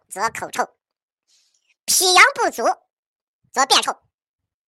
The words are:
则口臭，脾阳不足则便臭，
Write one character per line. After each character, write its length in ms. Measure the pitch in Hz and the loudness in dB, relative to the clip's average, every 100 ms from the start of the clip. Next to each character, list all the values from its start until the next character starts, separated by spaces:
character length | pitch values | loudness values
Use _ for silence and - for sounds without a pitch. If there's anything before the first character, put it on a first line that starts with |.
| _ | _
则 220 | 190 220 | -6 -6
口 200 | - 160 | -6 -12
臭， 240 | - 208 _ _ _ _ _ _ _ _ _ _ _ | -6 -8 _ _ _ _ _ _ _ _ _ _ _
脾 280 | - - 370 | -4 -2 2
阳 120 | 359 466 | 4 4
不 160 | 539 381 | 2 -4
足 140 | - 254 - _ _ _ _ _ _ _ | -2 -4 -4 _ _ _ _ _ _ _
则 140 | - 269 | -2 2
便 140 | 392 | 2
臭， 200 | 359 - _ _ _ _ _ _ | 0 -6 _ _ _ _ _ _